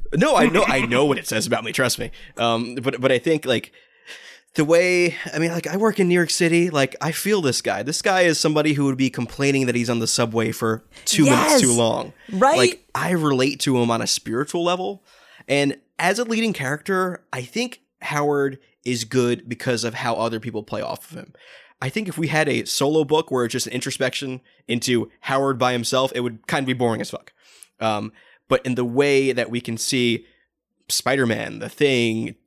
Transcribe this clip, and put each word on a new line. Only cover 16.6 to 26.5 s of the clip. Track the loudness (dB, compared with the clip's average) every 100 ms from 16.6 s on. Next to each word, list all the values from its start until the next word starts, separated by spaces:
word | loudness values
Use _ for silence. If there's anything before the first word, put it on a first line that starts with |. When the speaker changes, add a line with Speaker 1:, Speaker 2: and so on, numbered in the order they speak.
| -4 -6 -2 -2 -2 -6 _
Speaker 1:
I | -12
think | -8 -6 -6 -8 _ _
Howard | -6 -2 0 0 -2 -4 _ _
is | -4 -4 -2
good | 0 0 0 -6
because | -8 -4 -2 -4
of |
how | -4 -4 -2
other | -2 -4
people | -8 -10
play | -8 -8
off | -6 -8 -12
of | -18
him. | -18 -20 -20 -20 -20 -10
I | -6
think | -4 -4
if | -4
we | 0
had | 0 2
a | 0
solo | -2 -2 2 2
book | 2 2 2
where | 0
it's | -2
just | -2 -4
an |
introspection | -6 -6 -4 -4 -4 -8 -10 -14 _ -6
into | -4 0 0 -2 _
Howard | -4 0 0 0
by | 0
himself, | 0 0 0 0 -2
it |
would | -6 -6
kind | -6